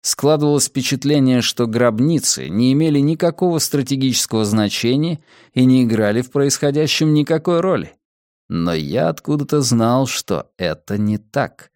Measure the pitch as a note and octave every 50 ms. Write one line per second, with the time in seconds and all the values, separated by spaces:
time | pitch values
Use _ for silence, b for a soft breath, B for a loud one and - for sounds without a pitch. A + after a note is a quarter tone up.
0 | - - - - - C#3+ D#3 D3 D3 D3 D3 C#3 C3+ - _ C#3 B2+ - C#3 C3
1 | C3+ C#3 D3+ D3 C3 B2+ B2+ B2 A#2 - - - A#2+ A#2 A2 A#2+ B2 A#2+ A2 G#2+
2 | B2+ D#3 E3+ C#3+ - - - - C2 C#2+ F2 G#2 A#2+ B2+ C3+ C#3+ D#3+ D#3+ D3 C#3+
3 | C#3 D3 D#3+ D3+ F3+ E3+ E3 - F#3+ F3+ E3+ D#3 - - - C#3+ C3 B2 C#3 C3+
4 | C3 C3 A#2 - - - A2+ A2+ A2 G2+ G#2 A2 G#2+ G#2 - - - A#2 B2+ C#3+
5 | D#3 E3+ E3 D3+ b b b b b b b C3 B2+ B2+ B2+ C3 B2+ A2+ A2+ A2
6 | G#2+ G#2 G#2+ A#2+ B2+ B2+ _ C#3+ C#3 C#3+ C3+ - - C#3+ C#3 D3+ D#3 D3 - -
7 | D#3 D#3 D3+ D3+ C#3+ - D#3+ D#3 D#3 F#3 F3 E3 F3 F#3+ F3 A2+ D2 - - _
8 | _ _ _ _ _ _ _ _ _ _ E2+ E2+ E2+ F2 E2+ D#2+ D2+ C#2+ E2+ B2
9 | D#3 E3+ D#3+ - _ - D3+ D3 C#3+ - D3+ D3 C3+ A#2 B2 A#2 A2+ A#2 A#2+ C3
10 | C3+ B2+ - - - - G2 D2+ - _ _ - F2+ E2+ D#2 - _ - G2+ G#2
11 | G#2 G#2 G#2 G#2 _ _ - C#3 C3 - _ - - _ _